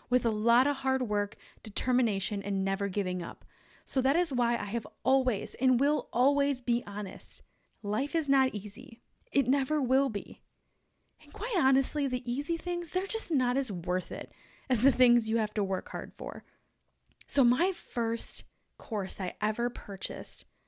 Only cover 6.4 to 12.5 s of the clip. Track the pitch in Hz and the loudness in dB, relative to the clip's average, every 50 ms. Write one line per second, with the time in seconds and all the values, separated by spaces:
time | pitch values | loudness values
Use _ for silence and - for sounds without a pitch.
6.4 | 277 285 277 247 - - 233 233 - - 196 208 208 185 - - - - - - | 2 0 0 -2 0 0 0 0 -2 -4 -6 -6 -6 -6 -8 -10 -12 -14 -16 -16
7.4 | - _ _ _ _ _ _ _ - 202 208 220 277 285 - 330 294 277 269 269 | -20 _ _ _ _ _ _ _ -6 -4 -2 -2 -2 0 0 0 2 2 4 4
8.4 | 262 262 - 208 196 202 - - - - - - _ _ _ _ _ _ - 285 | 2 2 0 -4 -6 -8 -10 -10 -12 -14 -14 -16 _ _ _ _ _ _ 0 2
9.4 | 262 - 269 285 262 - 311 302 269 233 262 269 277 269 214 214 - - 196 - | 4 4 2 2 2 0 0 0 2 4 4 4 2 2 -2 -4 -6 -8 -14 -16
10.4 | _ _ _ _ _ _ _ _ _ _ _ _ _ _ _ _ - 294 - - | _ _ _ _ _ _ _ _ _ _ _ _ _ _ _ _ -20 -12 -8 -6
11.4 | 392 523 480 359 262 262 262 269 269 - - 302 285 269 247 247 - 240 240 269 | -4 -2 0 2 4 4 4 2 2 0 -2 -2 -2 -2 -2 -4 -4 -4 -4 -2
12.4 | 294 - | -2 -2